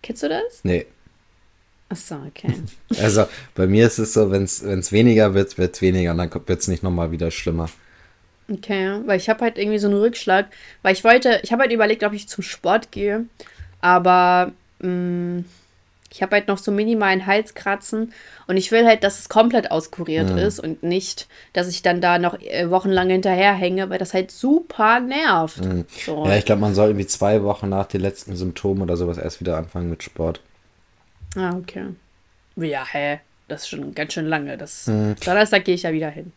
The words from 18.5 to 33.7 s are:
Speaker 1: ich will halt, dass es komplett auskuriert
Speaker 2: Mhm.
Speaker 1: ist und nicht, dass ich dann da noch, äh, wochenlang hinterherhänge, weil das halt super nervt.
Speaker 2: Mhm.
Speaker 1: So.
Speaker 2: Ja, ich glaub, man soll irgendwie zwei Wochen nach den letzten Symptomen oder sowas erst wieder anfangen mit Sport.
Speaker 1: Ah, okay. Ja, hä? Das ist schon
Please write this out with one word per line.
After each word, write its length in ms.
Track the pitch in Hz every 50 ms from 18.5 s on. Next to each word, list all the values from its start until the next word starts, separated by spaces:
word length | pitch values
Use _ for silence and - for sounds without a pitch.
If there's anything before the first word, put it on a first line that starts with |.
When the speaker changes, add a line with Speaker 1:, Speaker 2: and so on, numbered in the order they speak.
| 180 190
Speaker 1:
ich 140 | 185 -
will 140 | 226 226 233
halt, 180 | 233 220 226 -
dass 160 | 202 196 -
es 100 | - -
komplett 420 | - 220 226 240 233 240 - -
auskuriert 600 | - 160 160 - - - 170 165 156 160 - -
Speaker 2:
Mhm. 60 | 185 180
Speaker 1:
ist 220 | 180 208 208 -
und 240 | - 160 160 - -
nicht, 440 | 170 175 190 185 - - - - _ _ - - _ _
dass 140 | 180 180 180
ich 120 | 175 - -
dann 180 | 190 175 175
da 180 | 180 180 175 175
noch, 200 | 175 175 175 202
äh, 280 | - - - 123 175 170
wochenlang 380 | 180 185 - 202 190 185 185 185
hinterherhänge, 800 | 185 185 190 202 185 180 190 202 202 185 185 180 180 185 196 190
weil 80 | 185 185
das 140 | 196 - -
halt 180 | 190 185 190
super 680 | - - - 262 285 330 339 - - - 220 214 226 247
nervt. 680 | 254 247 269 285 320 294 196 165 160 156 - - - 185
Speaker 2:
Mhm. 160 | 92 87 82 - - -
Speaker 1:
So. 280 | - - 160 147 151
Speaker 2:
Ja, 100 | - 98
ich 80 | 107 101
glaub, 140 | - 107 98
man 160 | 107 107 98
soll 140 | 98 104 107
irgendwie 180 | 107 101 98 -
zwei 340 | - - 107 101 107 110 101
Wochen 260 | 101 101 - - 98
nach 160 | 98 98 98 -
den 140 | - 98
letzten 340 | 92 98 95 - - - 95
Symptomen 480 | 87 95 92 85 - - 101 98 95 95
oder 140 | 87 87 85
sowas 200 | 90 87 85 82
erst 220 | 78 82 - -
wieder 160 | 127 92 82 80
anfangen 320 | 80 82 - 92 87 85
mit 140 | 82 - -
Sport. 380 | - _ - 82 80 80 - _ _ _ _ _ _ _ _ _ _ _ _ _ _ _ _ - - -
Speaker 1:
Ah, 200 | 185 185 180 180 185
okay. 380 | 175 180 - 190 196 196 180 _ _ _ _ _ _ _ _ _ _ _ _ -
Ja, 280 | 165 160 143 135 131 -
hä? 300 | - 147 143 147 147 147 _ _ _ _ _ _
Das 140 | - 147 -
ist 60 |
schon 240 | -